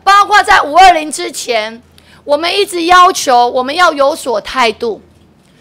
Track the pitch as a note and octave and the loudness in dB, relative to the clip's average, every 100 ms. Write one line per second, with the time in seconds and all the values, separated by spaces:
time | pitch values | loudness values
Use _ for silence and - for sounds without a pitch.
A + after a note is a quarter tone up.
0 | - G4+ F#4 G#4 F#4+ F#4 D4+ D#4 F#4+ E4 | 0 2 4 0 2 0 2 4 6 4
1 | D#4 D#4 F4 C4+ - A3+ G#3+ A#3 _ _ | -2 -10 -10 -12 -6 -6 -6 -12 _ _
2 | _ _ - C#4+ E4+ G4 G4 F4 E4 F4+ | _ _ -4 -2 -2 -4 -4 -4 2 4
3 | F4+ - - B3 A#3+ A#3+ B3+ D#4 F4+ D4 | 4 2 0 2 2 -2 -4 0 0 2
4 | C4+ D#4+ C#4 G#3+ - C4 A#3 A3 A#3 G3 | -2 -2 -6 -8 -6 -4 -4 -4 -8 -8
5 | _ _ _ _ _ _ | _ _ _ _ _ _